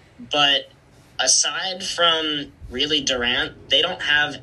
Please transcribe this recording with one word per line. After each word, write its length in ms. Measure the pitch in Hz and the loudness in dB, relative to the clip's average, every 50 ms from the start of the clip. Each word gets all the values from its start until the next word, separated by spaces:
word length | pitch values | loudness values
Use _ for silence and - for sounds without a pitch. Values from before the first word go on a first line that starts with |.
| - - - - | -20 -20 -20 -20
But 500 | 123 117 - 147 147 143 139 - - - - _ _ _ - - - - - - | -10 -4 0 2 2 4 2 0 -2 -6 -14 _ _ _ -20 -20 -20 -14 -8 -2
aside 640 | 123 131 - - - 160 147 156 175 190 185 190 190 | 2 2 4 4 2 0 -2 -4 -4 -6 -6 -6 -6
from 680 | 185 - - 175 170 165 160 156 156 151 147 143 139 - - - - | -6 -2 2 2 4 4 2 0 -2 -4 -4 -6 -8 -12 -16 -16 -10
really 320 | 113 123 139 147 156 147 | -6 -4 -2 0 0 0
Durant, 680 | 135 143 135 123 120 120 123 139 151 156 - - - - | 0 0 -2 0 0 0 0 -2 -2 -4 -8 -12 -4 0
they 100 | - 139 | 2 2
don't 220 | 160 175 - - - | 2 0 -2 -2 0
have 340 | - 147 147 147 143 131 - | 2 2 4 2 2 0 2